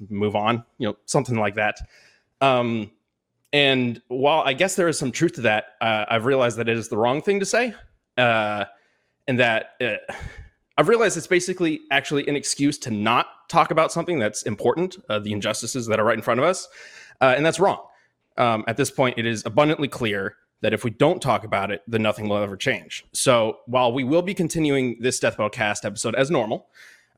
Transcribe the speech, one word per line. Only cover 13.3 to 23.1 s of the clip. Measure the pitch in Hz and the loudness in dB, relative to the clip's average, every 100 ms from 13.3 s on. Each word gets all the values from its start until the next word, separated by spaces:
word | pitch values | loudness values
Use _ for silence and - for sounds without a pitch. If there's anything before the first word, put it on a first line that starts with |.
| - - | -8 -2
talk | 165 156 | 0 2
about | 160 160 | 2 2
something | 170 170 165 | 0 -2 -2
that's | 107 - | -2 -2
important, | 127 104 120 139 180 - - | -6 -2 0 0 -2 -6 -6
uh, | 107 | -4
the | 104 | -4
injustices | 104 107 110 113 135 113 | -4 -4 -4 -6 -6 -2
that | 107 | 0
are | |
right | 107 113 | 2 0
in | |
front | 127 117 | 0 0
of | 156 | 0
us, | 185 - - - - - - | -2 -6 -18 -20 -20 -20 0
uh, | 131 131 | 2 4
and | |
that's | 160 160 | 2 2
wrong. | 190 104 - _ _ _ _ - | 2 0 -6 _ _ _ _ 0
Um, | 120 110 117 | 0 0 -2
at | 113 | -2
this | 131 | -2
point, | - 127 120 | 0 0 0
it | 113 | -2
is | 110 | -2
abundantly | - 110 151 160 143 | 0 2 2 2 -2
clear | - 113 101 98 - _ _ | -2 -2 -2 -4 -10 _ _
that | 107 | -2
if | 107 | 0
we | 123 | -2
don't | 107 147 180 | 2 2 2
talk | 135 104 | 0 0
about | 107 101 98 | 0 -2 -2
it, | 101 - | -6 -4
then | 113 | 0
nothing | 110 104 107 | 0 0 -2
will | 104 | -2
ever | 101 95 | -2 -4
change. | 135 107 - - - | -4 -4 -6 -16 -10